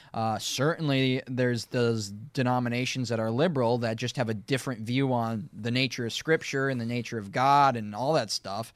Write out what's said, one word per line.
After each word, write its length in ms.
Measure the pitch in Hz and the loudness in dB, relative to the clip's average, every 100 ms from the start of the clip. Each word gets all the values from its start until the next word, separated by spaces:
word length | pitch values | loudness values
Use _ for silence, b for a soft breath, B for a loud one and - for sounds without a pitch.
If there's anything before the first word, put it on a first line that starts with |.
| B | B
Uh, 240 | 113 113 107 | -4 -2 -2
certainly, 840 | - - 147 165 151 135 131 127 - | -4 0 0 2 0 2 2 0 -2
there's 400 | 127 123 117 - | 0 2 0 -2
those 420 | 127 117 113 101 | 0 2 2 -4
denominations 1000 | 104 147 - 123 123 120 120 127 131 113 | -10 -6 0 2 2 0 -2 -2 -2 -2
that 100 | 113 | 0
are 100 | 113 | 0
liberal 460 | 117 180 135 117 123 | 2 2 2 2 2
that 180 | 117 113 | 0 -2
just 180 | 123 - | -4 -2
have 140 | 113 | -2
a 40 | |
different 460 | 107 117 131 135 110 | -4 -2 -2 -2 -6
view 320 | 110 127 135 | -2 0 2
on 380 | 120 113 113 82 | 0 0 -4 -8
the 180 | - 117 | -8 -2
nature 360 | 123 131 - 117 | 0 0 -2 -6
of 60 | |
Scripture 560 | - 156 160 - 135 135 | -4 2 0 0 -2 0
and 100 | 123 | -2
the 60 | 117 | -2
nature 320 | 120 117 117 | -4 -4 -8
of 120 | 101 | -4
God 440 | 127 135 143 139 120 | 2 6 6 6 4
and 180 | 104 | -4
all 200 | 104 135 | -4 0
that 160 | 156 110 | 0 0
stuff. 420 | - 95 101 113 | -4 -6 -8 -8